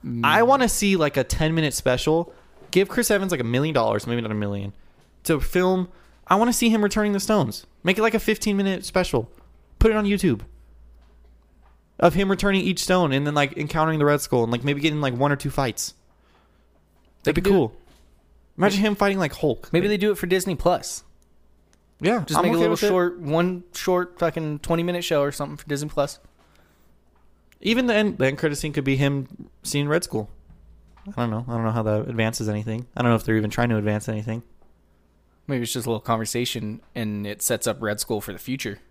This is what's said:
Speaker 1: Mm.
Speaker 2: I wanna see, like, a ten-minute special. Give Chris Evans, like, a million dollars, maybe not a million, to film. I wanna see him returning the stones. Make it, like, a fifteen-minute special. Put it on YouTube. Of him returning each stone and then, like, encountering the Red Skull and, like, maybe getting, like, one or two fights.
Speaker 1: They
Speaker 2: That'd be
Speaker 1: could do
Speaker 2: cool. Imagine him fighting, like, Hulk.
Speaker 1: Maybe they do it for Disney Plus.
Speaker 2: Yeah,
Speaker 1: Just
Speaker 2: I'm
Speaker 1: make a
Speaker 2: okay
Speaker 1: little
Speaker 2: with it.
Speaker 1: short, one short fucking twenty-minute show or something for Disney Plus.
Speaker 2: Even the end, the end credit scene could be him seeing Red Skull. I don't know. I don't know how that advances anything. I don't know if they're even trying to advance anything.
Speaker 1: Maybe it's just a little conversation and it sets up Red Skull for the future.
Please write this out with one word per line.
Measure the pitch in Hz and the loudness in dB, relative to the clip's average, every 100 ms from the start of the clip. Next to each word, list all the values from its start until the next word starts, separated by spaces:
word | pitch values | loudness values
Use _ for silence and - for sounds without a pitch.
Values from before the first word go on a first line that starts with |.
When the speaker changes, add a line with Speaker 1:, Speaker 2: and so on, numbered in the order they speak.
Speaker 1:
Mm. | 139 117 | -8 -2
Speaker 2:
I | 131 175 | 4 6
wanna | 233 269 247 | 6 6 4
see, | - 202 190 | 2 2 4
like, | 147 139 | 2 2
a | |
ten-minute | 127 - 156 160 156 | 0 0 2 2 2
special. | - - 123 - 160 170 - - - - | 0 0 0 2 2 0 -10 -20 -20 -2
Give | 180 196 | 0 2
Chris | - 220 | 0 2
Evans, | 208 190 | 2 0
like, | 165 | -2
a | |
million | 117 123 151 | 0 0 2
dollars, | 143 110 107 113 | 2 2 0 -2
maybe | 120 | -4
not | 110 | -2
a | |
million, | 107 104 101 101 - - _ _ _ | -4 -4 -4 -8 -12 -20 _ _ _
to | - 156 | -2 0
film. | - 180 185 185 180 - - _ - | 2 2 2 2 -2 -8 -20 _ 0
I | |
wanna | 190 233 | 2 2
see | 233 233 | 2 2
him | 220 | 2
returning | 208 214 208 | 2 0 0
the | 202 | 0
stones. | 196 214 - - - _ | 2 2 2 -4 -16 _
Make | 170 190 | -2 2
it, | |
like, | 220 | 2
a | 214 | 2
fifteen-minute | - 214 214 196 196 185 | 0 0 0 0 0 -2
special. | - 185 175 127 110 - - - _ - | -2 -2 0 -2 -4 -14 -20 -20 _ 4
Put | 226 | 4
it | 214 | 4
on | |
YouTube. | 202 202 180 110 - - - - - - - - - _ _ _ _ _ _ - | 2 2 2 0 -4 -20 -20 -20 -20 -20 -20 -20 -20 _ _ _ _ _ _ 2
Of | - | 2
him | 156 196 | 4 0
returning | 190 202 196 | 0 2 2
each | 185 180 | 0 -2
stone | - 185 165 | 0 2 2
and | 135 147 | 2 0
then, | |
like, | 147 139 - | 0 0 -2
encountering | 147 160 156 156 | -4 0 0 2
the | |
Red | 147 147 | 2 2
Skull | - 127 | 0 0
and, | 117 | 0
like, | 120 | 0
maybe | 135 143 | -2 0
getting, | 156 151 | 0 0
like, | 143 120 | -2 0
one | 139 | 0
or | 139 | 0
two | 143 | -2
fights. | 135 131 - - - _ _ _ _ _ _ _ _ _ _ _ _ | -2 -2 -4 -10 -12 _ _ _ _ _ _ _ _ _ _ _ _
Speaker 1:
They | - | -2
Speaker 2:
That'd | 147 | 0
be | |
Speaker 1:
could | 185 | 4
do | 196 | 4
Speaker 2:
cool. | 117 - _ - _ _ _ _ _ - | 2 -4 _ -20 _ _ _ _ _ 0
Imagine | 190 196 | 0 2
him | 214 | 0
fighting, | 202 202 196 | 2 0 0
like, | 156 | -2
Hulk. | - 151 117 - | -2 -2 -2 -2
Speaker 1:
Maybe | 165 196 | 0 0
they | 208 | 0
do | 208 | 0
it | 196 | -2
for | 180 | 0
Disney | 185 185 | 0 0
Plus. | 156 175 175 - - - _ _ _ _ _ _ _ _ _ | 0 0 0 -4 -14 -16 _ _ _ _ _ _ _ _ _
Speaker 2:
Yeah, | 170 233 147 | 0 0 0
Speaker 1:
Just | 160 | 0
Speaker 2:
I'm | |
Speaker 1:
make | 170 | 2
a | 170 | 2
Speaker 2:
okay | |
Speaker 1:
little | 170 | 2
Speaker 2:
with | 170 | 2
it. | 208 | 2
Speaker 1:
short, | 185 175 175 | 2 0 -2
one | 151 156 175 180 - | -2 0 0 -2 -10
short | - - 180 175 - | -6 0 0 -2 -2
fucking | 170 160 156 147 | -2 -2 -6 -8
twenty-minute | - 170 170 175 | -2 -2 0 -4
show | 170 156 | 0 0
or | 143 | 0
something | 139 143 147 | -2 -10 -10
for | - | -6
Disney | 143 147 | -6 -4
Plus. | - 139 - _ _ _ _ _ _ _ _ _ _ _ _ _ _ | -2 -4 -6 _ _ _ _ _ _ _ _ _ _ _ _ _ _
Speaker 2:
Even | 190 233 247 | 0 2 2
the | |
end, | 214 214 - | 2 2 2
the | 131 | 0
end | 139 | 2
credit | 160 147 | -2 -2
scene | 156 | -4
could | 143 | -2
be | 135 135 | 0 2
him | 139 143 131 - - - | 2 0 -6 -14 -20 -16
seeing | - 143 143 | -4 -2 0
Red | 160 | -2
Skull. | - 113 101 - - - - - - - - | -2 -6 -6 -14 -20 -20 -20 -20 -20 -20 -12
I | 202 | -4
don't | 117 | -4
know. | 110 123 | -4 -6
I | |
don't | 117 | -4
know | 113 | -2
how | 113 | -2
that | 107 107 110 | 0 0 -2
advances | 117 110 113 107 | -2 -2 -2 -4
anything. | 107 107 110 123 | -4 -6 -8 -10
I | - | -2
don't | 123 | 2
know | 113 | 2
if | |
they're | - 110 | 2 0
even | 107 | 0
trying | - 120 | -2 0
to | 110 | 0
advance | 104 104 - | 0 -2 -4
anything. | 107 110 113 - - - _ _ _ _ _ _ _ - | -8 -6 -10 -10 -20 -20 _ _ _ _ _ _ _ -6
Speaker 1:
Maybe | 135 | -4
it's | 120 | -4
just | 127 117 | -4 -4
a | |
little | 110 | -4
conversation | - 113 110 120 123 117 104 107 - | -2 -2 -2 -4 -4 -6 -8 -10 -12
and | - 110 104 104 | -8 -6 -6 -8
it | 104 | -6
sets | - 117 - | -2 -2 -2
up | 107 | -4
Red | 110 104 | -4 -4
Skull | - 107 | -4 -6
for | - | -6
the | 87 | -12
future. | - 131 117 101 - | -8 -8 -8 -10 -16